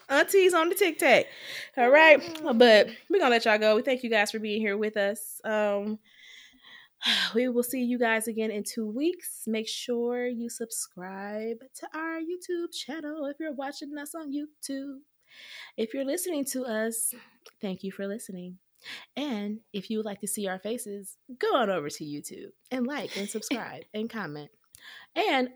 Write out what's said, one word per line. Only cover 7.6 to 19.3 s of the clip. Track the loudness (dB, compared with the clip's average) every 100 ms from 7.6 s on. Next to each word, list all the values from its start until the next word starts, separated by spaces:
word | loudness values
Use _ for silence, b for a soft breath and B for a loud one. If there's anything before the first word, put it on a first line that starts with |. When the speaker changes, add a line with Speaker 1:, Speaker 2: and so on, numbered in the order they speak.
Speaker 1:
see | 0 -2
you | 0 2
guys | 2 2 0
again | -2 -2
in | -4
two | -6 -6 -4
weeks. | -2 -2 -2 -8 -10 -4
Make | -4 -4
sure | -8 -4 -2 -2 -2 -4
you | -4 -8
subscribe | -8 -8 -8 -10 -12 -12 -10 -8 -6 -6 -8 -12 -16
to | -12
our | -8 -6 -6
YouTube | -6 -8 -6 -6 -6
channel | -8 -10 -8 -8 -6 -6
if | -6
you're | -6
watching | -6 -8 -10 -10 -10
us | -10 -10
on | -8
YouTube. | -6 -8 _ -10 -8 -8 -12 -18 _ B B B B B -6
If | -4
you're | -2 -4
listening | -4 -2 -4 -4
to | -4 -4
us, | -2 -2 -2 -6 -6 B B -20 _
thank | -8 -6
you | -8
for | -8 -8
listening. | -8 -10 -14 -14 -16 _ _ B B B -8
And | -6